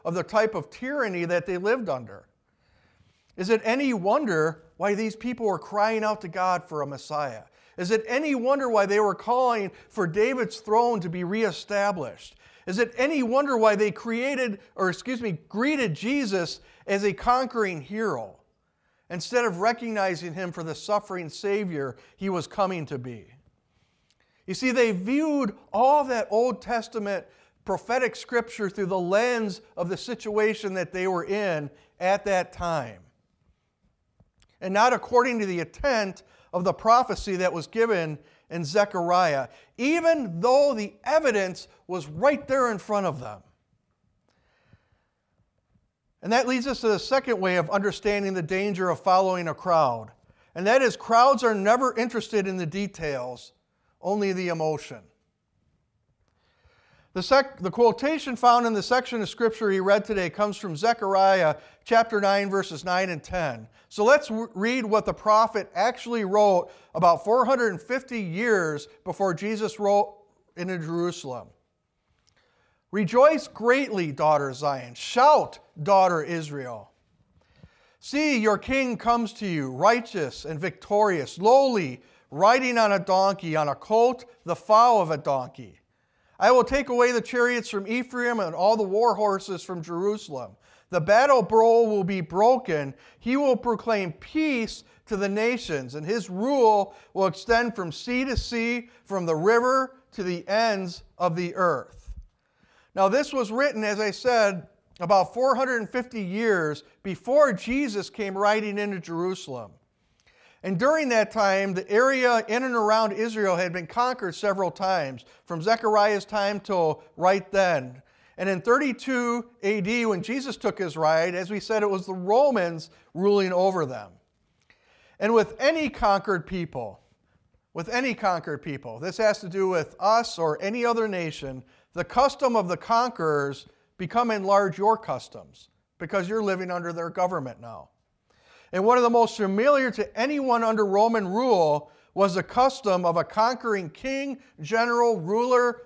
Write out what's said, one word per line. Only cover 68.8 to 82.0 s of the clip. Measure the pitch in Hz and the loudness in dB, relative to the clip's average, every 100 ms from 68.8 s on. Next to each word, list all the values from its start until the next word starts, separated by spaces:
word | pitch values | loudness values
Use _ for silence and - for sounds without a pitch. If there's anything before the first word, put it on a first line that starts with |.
| - _ | -10 _
before | 185 160 196 | -10 -4 -2
Jesus | 165 202 214 214 220 | -2 -4 -4 -6 -2
wrote | 202 202 208 - _ _ _ 170 | 2 2 0 -6 _ _ _ -10
into | 180 180 | -6 -6
Jerusalem. | 156 170 175 - 135 120 - _ _ _ _ _ _ _ _ _ _ _ _ _ _ | -4 -2 -4 -4 -10 -12 -14 _ _ _ _ _ _ _ _ _ _ _ _ _ _
"Rejoice | 196 185 240 294 311 - | -4 2 6 6 6 -4
greatly, | - 233 262 254 202 160 | -2 2 2 2 -4 -4
daughter | 139 156 151 139 | 0 2 2 0
Zion. | 123 147 135 123 | -4 -4 -4 -8
Shout, | 120 - 240 285 277 156 - _ - | -14 -4 4 6 6 2 -8 _ -6
daughter | 151 196 185 165 | 2 6 6 2
Israel. | 147 170 151 143 127 110 101 _ _ _ _ _ _ _ - _ _ _ | -2 -6 -8 -10 -10 -12 -16 _ _ _ _ _ _ _ -20 _ _ _
See, | - 285 302 254 | -6 -2 2 2
your | 214 202 | 2 2
king | 214 269 254 226 | 0 -2 0 -2
comes | 226 240 220 | 0 2 0
to | - 202 | -6 -4
you, | 160 135 | -4 -4
righteous | 131 196 240 233 196 135 - | 2 4 4 0 -6 -6 -6
and | 170 156 | -10 -6
victorious, | 185 - - 208 214 170 127 - | -8 -8 -2 2 2 0 -4 0
lowly, | 214 269 269 220 139 120 | 4 6 6 0 -4 -8